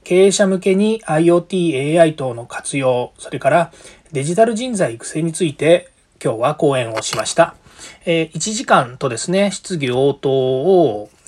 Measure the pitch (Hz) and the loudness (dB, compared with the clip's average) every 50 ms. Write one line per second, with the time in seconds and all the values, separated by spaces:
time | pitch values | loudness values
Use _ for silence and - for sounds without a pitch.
0 | - - 180 185 190 202 185 - 208 190 190 180 185 202 190 190 208 214 220 226 | -4 0 4 4 6 4 4 4 2 2 0 0 0 0 2 2 2 0 0 -2
1 | - - 156 156 170 170 175 175 175 - 196 185 170 165 139 131 139 147 160 175 | -4 -2 0 2 4 4 4 2 2 -2 -2 -2 -2 0 -2 -2 -2 0 2 4
2 | 165 160 156 - 135 127 117 117 120 - - - - - - 139 131 127 127 123 | 4 4 2 -2 -6 -8 -8 -8 -12 -12 -14 -12 -10 -8 -6 -2 0 0 0 0
3 | 123 - - - - - - 127 - - 151 175 165 - - - - - - - | -2 -6 -10 -16 -14 -12 -10 -4 0 2 2 2 2 0 -6 -14 -20 -20 -20 -20
4 | _ _ 151 139 135 156 175 202 226 240 226 208 254 262 233 190 170 123 117 117 | _ _ -8 -6 -6 -2 2 2 2 2 2 -2 -4 -4 -2 -2 -2 -2 -4 -8
5 | - - - 160 165 165 160 - 185 156 139 - 143 156 170 180 - - _ _ | -12 -10 -6 -4 -4 -4 -2 -2 -2 -4 -2 -2 2 2 2 2 2 -4 _ _
6 | _ _ _ _ - 143 113 110 120 143 151 - 165 143 135 127 120 113 110 110 | _ _ _ _ -6 -4 -2 -2 -2 -2 0 0 0 0 0 0 -2 -4 -6 -8
7 | 107 - - - - - - 165 165 170 - - _ _ - - - - - - | -6 -6 -6 -6 -6 -2 0 0 0 0 -2 -8 _ _ -20 -20 -20 -20 -20 -10
8 | _ 175 165 165 160 160 - 160 - 220 220 214 254 - 220 170 135 120 127 - | _ -2 -2 -2 -2 -4 -6 -8 -8 -6 -6 -6 0 2 2 2 2 0 -4 -6
9 | - 135 117 110 - - 180 196 202 202 190 - - - 190 160 139 123 123 131 | -6 -6 -4 -6 -4 -2 0 0 0 0 -2 -6 -10 -8 -6 -4 -4 -2 0 0
10 | 139 143 135 - - 139 131 135 131 127 131 131 139 185 196 180 160 127 104 104 | 0 0 0 -2 -2 -2 0 0 0 0 -2 0 2 4 4 4 4 2 0 -4
11 | 104 - _ _ _ | -8 -14 _ _ _